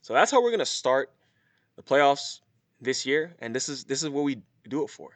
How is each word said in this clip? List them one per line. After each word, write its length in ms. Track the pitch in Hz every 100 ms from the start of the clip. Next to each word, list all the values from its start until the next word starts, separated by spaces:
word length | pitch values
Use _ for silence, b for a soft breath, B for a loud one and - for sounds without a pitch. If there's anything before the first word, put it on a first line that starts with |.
So 120 | -
that's 160 | 123 214
how 120 | 269
we're 80 | 240
gonna 160 | 226 131
start 460 | - 127 135 135 _ _ _ _ _ _ -
the 60 |
playoffs 580 | - 139 143 143 - - _ _ _ _
this 240 | 120 131
year, 320 | 131 147 165 170
and 140 | 113
this 140 | 127 139
is, 160 | 135
this 180 | - 135
is 60 | 156
what 160 | 143
we 160 | 143 123 _ _ 107
do 160 | 135
it 60 | 127
for. 220 | - 71